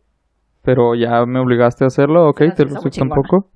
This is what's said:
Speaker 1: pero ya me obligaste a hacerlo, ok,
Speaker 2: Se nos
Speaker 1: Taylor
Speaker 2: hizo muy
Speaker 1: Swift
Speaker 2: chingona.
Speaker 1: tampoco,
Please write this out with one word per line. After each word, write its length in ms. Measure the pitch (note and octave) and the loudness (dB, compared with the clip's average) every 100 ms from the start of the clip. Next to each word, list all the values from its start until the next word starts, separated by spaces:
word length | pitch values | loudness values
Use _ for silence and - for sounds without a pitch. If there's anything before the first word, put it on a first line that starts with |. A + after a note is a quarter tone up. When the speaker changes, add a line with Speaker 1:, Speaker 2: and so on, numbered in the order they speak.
| _ _ _ _ _ _ | _ _ _ _ _ _
Speaker 1:
pero 320 | - B2+ A#2+ A#2+ | -2 0 0 0
ya 280 | A#2 A#2 A#2+ | 0 0 0
me 120 | B2+ | -2
obligaste 440 | B2+ A#2+ A#2+ - C3 | -2 2 0 0 -2
a 20 | |
hacerlo, 420 | C3 C#3+ E3+ D#3 | 0 0 2 2
ok, 80 | - | 2
Speaker 2:
Se 60 | D3+ | 0
nos 80 | F3 | 0
Speaker 1:
Taylor 160 | C3 | -2
Speaker 2:
hizo 40 | C#3 | -2
muy 60 | |
Speaker 1:
Swift 120 | C#3+ | -8
Speaker 2:
chingona. 220 | - C3 D3 | -4 -4 -2
Speaker 1:
tampoco, 280 | C#3 F#3 - | 0 -2 -2